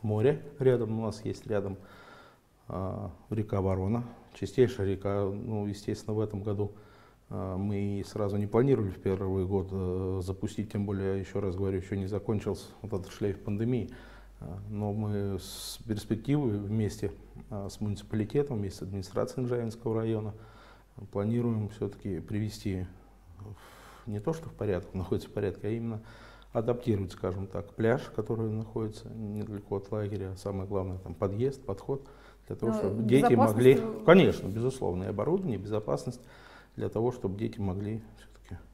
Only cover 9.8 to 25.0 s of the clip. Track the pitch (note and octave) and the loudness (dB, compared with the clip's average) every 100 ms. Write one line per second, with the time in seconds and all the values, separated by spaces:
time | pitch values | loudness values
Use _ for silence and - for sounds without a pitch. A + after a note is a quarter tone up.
9.8 | F#2 F#2 F#2+ F#2+ F2+ F#2+ A2 - G#2+ G#2+ | -2 0 -2 -2 -4 -4 -4 -4 -4 -2
10.8 | G2+ G2+ G2 G2 F#2+ G2+ G2+ F2 G2 F#2+ | -2 0 0 -2 -2 -2 -2 0 0 0
11.8 | F#2 G2+ F#2+ G#2 - G#2+ - F#2+ - - | -2 -2 -2 -2 0 -2 0 -4 -6 -14
12.8 | G2+ G#2 F#2 - G#2 F#2+ - G2+ A2+ B2+ | -6 -6 -6 -4 -2 -2 -4 -2 0 0
13.8 | F2+ - - - - - G#2 F#2 G2+ G#2 | -2 -10 -18 -20 -20 -14 -10 -10 -8 -4
14.8 | G#2 G#2 G#2+ G#2 G2+ F#2+ - - - - | -2 0 0 -2 -2 -4 -6 -12 -12 -12
15.8 | - G#2+ - A2+ A2+ D3 C3+ G#2 G2+ A2 | -4 -4 0 -2 2 2 2 0 0 0
16.8 | G#2 - G2+ - - - - G#2 G2 - | 0 -2 -6 -6 -16 -18 -10 -8 -8 -6
17.8 | G#2+ G2+ - A2 G#2 C#3+ C#3+ A2+ G2+ - | -4 -4 -4 -2 0 0 0 -2 -4 -6
18.8 | F#2 G2 F#2 A2 G#2+ - B2 B2 A#2 A2 | -8 -8 -4 -2 -2 -2 -2 0 -2 -4
19.8 | A#2 A2+ A2+ A2 G#2+ G#2 - - - - | -2 0 0 0 -2 -10 -16 -20 -20 -20
20.8 | - - G#2 G#2 G#2 A#2 A#2+ A2 G#2 - | -20 -18 -6 -2 0 2 2 0 -2 -2
21.8 | G#2 - G#2 E2+ E2+ G#2 G#2+ G#2 G#2 F#2 | -6 -4 -4 -4 -4 -2 -2 -4 -4 -2
22.8 | F2+ - - - - - G2 G2+ - - | -4 -10 -20 -20 -20 -18 -16 -16 -18 -20
23.8 | - - - G#2 G#2+ D#3+ - - G#2+ F2 | -20 -16 -6 -4 -2 -4 -6 -4 0 0
24.8 | - F#2 | 0 -6